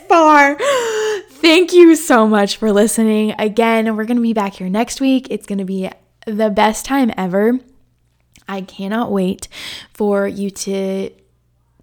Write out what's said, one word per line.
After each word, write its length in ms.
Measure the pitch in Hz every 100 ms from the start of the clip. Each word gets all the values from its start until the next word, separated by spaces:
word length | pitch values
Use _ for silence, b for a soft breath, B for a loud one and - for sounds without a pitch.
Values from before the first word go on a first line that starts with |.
| -
far, 500 | 339 311 294 285 294 523 523 466 440 427 415 -
thank 440 | - 339 330 339
you 220 | 359 339
so 320 | 311 - 247 220
much 300 | 214 202 -
for 140 | 220
listening. 640 | 202 214 - 220 214 214 -
Again, 580 | 214 220 226 226 220
we're 100 | 214
gonna 160 | 220 240
be 120 | 233
back 200 | 220 196
here 160 | - 185
next 300 | 202 240 -
week. 280 | 269 262 262
It's 160 | 208
gonna 200 | - 196
be 240 | 190 190 190 - _ _
the 240 | - 214 220
best 360 | 202 214 220
time 260 | - 277 240 -
ever. 420 | 185 190 220 254 - _ _ _ _ _ _ _ -
I 140 | 196
cannot 500 | 190 - 196 220 233
wait 360 | 196 185 196 - B B B B
for 340 | - 208 202 196
you 220 | 196 202
to, 640 | 196 196 196 190 190 190 _ _ _ _ _ _ _